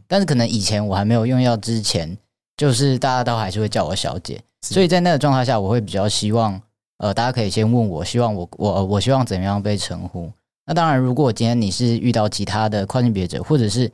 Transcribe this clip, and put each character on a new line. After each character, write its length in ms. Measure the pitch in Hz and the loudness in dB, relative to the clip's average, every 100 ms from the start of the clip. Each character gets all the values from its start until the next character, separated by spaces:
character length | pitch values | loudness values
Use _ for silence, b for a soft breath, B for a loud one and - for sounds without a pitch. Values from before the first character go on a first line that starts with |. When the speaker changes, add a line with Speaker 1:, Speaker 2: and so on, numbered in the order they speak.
| - | -2
Speaker 1:
但 140 | 196 | 0
是 40 | |
可 120 | 185 131 | 2 0
能 120 | 117 | 0
以 120 | 113 | 0
前 260 | 98 107 104 | 0 -2 0
我 80 | |
还 100 | 95 | 0
没 80 | 104 | 2
有 140 | 117 113 | 2 2
用 160 | 127 | 2
药 140 | 127 113 | 2 0
之 260 | 110 113 | -2 -4
前， 340 | 104 - 82 95 - _ _ - | -2 -4 -4 -10 -16 _ _ -2
就 160 | 147 | 0
是 240 | 117 139 127 | 2 2 2
大 80 | 139 | 0
家 160 | 127 | 0
都 120 | 120 117 | 0 -2
还 140 | 98 | -2
是 80 | 101 | -2
会 100 | 107 | -2
叫 160 | 110 | -2
我 120 | 78 - | -2 -2
小 200 | - - | -4 -6
姐， 200 | - 57 - _ | -10 -14 -16 _
Speaker 2:
是。 120 | - | -4
Speaker 1:
所 60 | 196 | 2
以 60 | 180 | 2
在 140 | 180 | 4
那 100 | 175 | 2
个 80 | 147 | 2
状 140 | 143 | 2
态 120 | 131 | 2
下， 140 | 123 117 | 2 0
我 100 | 95 | 2
会 120 | 120 | 0
比 100 | 101 | 0
较 180 | 98 104 | -2 0
希 220 | - 107 | 0 0
望， 300 | 113 110 95 - _ _ _ | 2 0 -2 -10 _ _ _
呃， 160 | 104 | -4
大 100 | 98 | 0
家 60 | 120 | -2
可 120 | 120 | 0
以 60 | 104 | -2
先 200 | - 110 | 0 2
问 180 | 120 107 | 2 2
我， 160 | 78 | -2
希 140 | 92 120 | -4 0
望 160 | 120 | 0
我， 140 | 101 87 - | -2 -8 -4
我、 180 | 101 | 0
呃， 100 | 92 | 0
我 160 | 95 101 | 0 0
希 120 | 95 | 2
望 120 | 135 | 2
怎 140 | 120 95 | 2 -2
么 60 | |
样 180 | 98 101 | -2 -2
被 140 | 101 104 | -2 -4
称 320 | - 87 92 | -4 -8 -10
呼。 220 | 90 82 - _ _ - | -10 -12 -14 _ _ -4
那 80 | |
当 140 | 165 165 | 0 2
然， 100 | 135 | 2
如 160 | 127 | 2
果 180 | 123 139 | 2 2
今 140 | 107 117 | 2 0
天 140 | 120 | 2
你 100 | 101 | 0
是 260 | 92 123 117 | 0 0 2
遇 120 | 123 | 2
到 180 | 113 107 | 2 0
其 160 | - | -2
他 240 | 101 104 110 | -4 -2 0
的 160 | 104 98 | -2 -2
跨 140 | 131 | 0
性 120 | 120 | 2
别 140 | 98 90 | 0 -2
者， 140 | 73 | -4
或 140 | - 151 | 0 2
者 120 | 107 | 2
是 220 | 113 120 | 0 -2